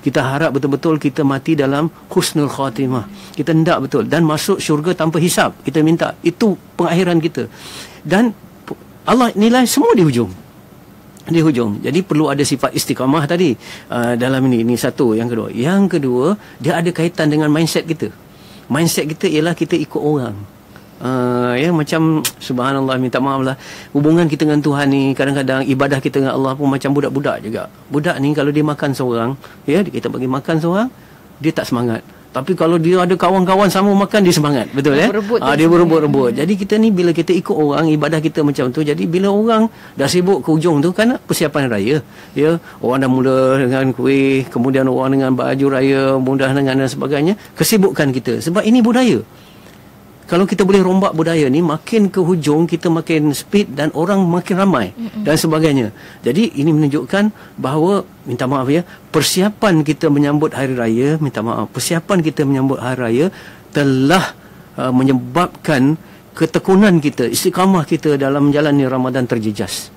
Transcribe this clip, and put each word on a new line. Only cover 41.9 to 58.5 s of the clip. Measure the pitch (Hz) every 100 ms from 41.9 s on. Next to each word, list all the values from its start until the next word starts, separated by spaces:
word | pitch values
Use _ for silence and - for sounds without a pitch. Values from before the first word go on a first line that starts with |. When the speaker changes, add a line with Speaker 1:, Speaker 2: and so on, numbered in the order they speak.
| 151 - - -
Speaker 1:
Ya, | - 151 165 - -
orang | 113 131
dah | 135
mula | 131 131 131 131 135
dengan | 127 131 131
kuih, | 123 127 139 135 135 127
kemudian | 131 127 135 131
orang | 127 131 135
dengan | 135
baju | 127 131 135 139
raya, | 135 135 135 135 135
mudah | 131 135 131
dengan | 135 139 131
dan | 131
sebagainya. | 139 135 143 156 208 -
Kesibukan | - 165 220 190 - 143
kita. | 127 120 113
Sebab | 135 180
ini | 202 247
budaya. | 226 240 254 127 - - - - - - - - - -
Kalau | - 170 196
kita | 196
boleh | 190 196
rombak | 185 190 190
budaya | 160 165 165 139
ni, | 139
makin | 175 156 - 226 202
ke | 190
hujung, | 170 185 147 151
kita | 170 165 175
makin | 165 160 160 151 139
speed | - 202 208 135
dan | 151
orang | 143 175 202
makin | 180 175 - 180
ramai | 196 147 95 -
Speaker 2:
Mm-mm. | 226 - 107
Speaker 1:
dan | 156
sebagainya. | 160 156 160 139 110 - - -
Jadi | 113 143 226 -
ini | 147
menunjukkan | 151 151 147 135 190 208 - - -
bahawa, | 131 151 165 202 - -
minta | - 123
maaf | 127